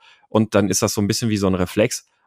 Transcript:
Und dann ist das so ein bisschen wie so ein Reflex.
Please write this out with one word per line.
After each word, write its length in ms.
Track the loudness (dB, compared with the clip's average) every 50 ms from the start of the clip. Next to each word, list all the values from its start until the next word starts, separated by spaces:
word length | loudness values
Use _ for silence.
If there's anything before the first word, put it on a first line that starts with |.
| _ -20 -20 _ _ _
Und 260 | 0 0 0 2 2
dann 140 | 2 2 2
ist 120 | 0 0 -2
das 120 | -2 -2
so 60 | -2
ein 60 | -2
bisschen 220 | -2 -2 -2 -2 -2
wie 60 | -2
so 100 | 0 0
ein 80 | 0 0
Reflex. 520 | 0 -2 -2 0 0 0 0 0 -6 -12 _ _ _ _